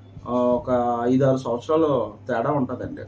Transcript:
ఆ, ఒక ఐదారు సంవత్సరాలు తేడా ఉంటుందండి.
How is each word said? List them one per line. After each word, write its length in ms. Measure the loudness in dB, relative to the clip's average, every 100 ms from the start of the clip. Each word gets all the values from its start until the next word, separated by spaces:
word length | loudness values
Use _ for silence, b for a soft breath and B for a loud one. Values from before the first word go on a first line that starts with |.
| -20 -14 -4
ఆ, 60 |
ఒక 680 | 0 2 2 0 0 0 0
ఐదారు 340 | 2 4 4 2
సంవత్సరాలు 760 | -2 -4 0 2 2 0 -2 -8 -4
తేడా 240 | -2 0
ఉంటుందండి. 500 | 0 -2 -6 -10 -10